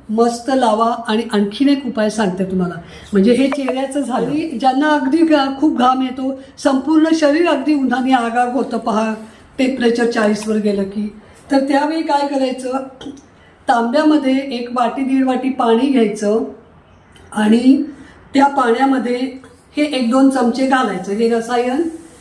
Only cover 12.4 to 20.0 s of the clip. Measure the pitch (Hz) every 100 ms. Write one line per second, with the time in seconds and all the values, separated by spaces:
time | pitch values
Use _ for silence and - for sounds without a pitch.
12.4 | 262 254 247 240 269 - 277 - - _
13.4 | - _ - 233 233 294 311 302 269 262
14.4 | 277 240 240 247 233 277 262 269 262 247
15.4 | 262 - 233 226 285 247 208 - 208 220
16.4 | 262 - - - _ _ _ - - 214
17.4 | 214 233 262 285 - - - - - 269
18.4 | 277 277 240 240 269 262 226 247 262 -
19.4 | - - _ 294 294 262